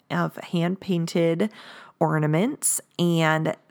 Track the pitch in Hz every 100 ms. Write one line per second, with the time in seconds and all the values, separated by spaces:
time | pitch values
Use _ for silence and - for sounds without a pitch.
0 | _ 170 165 - - 175 170 190 - 175
1 | 165 180 170 165 214 - - - - _
2 | 160 156 151 156 233 302 - - - -
3 | 175 165 160 156 160 - _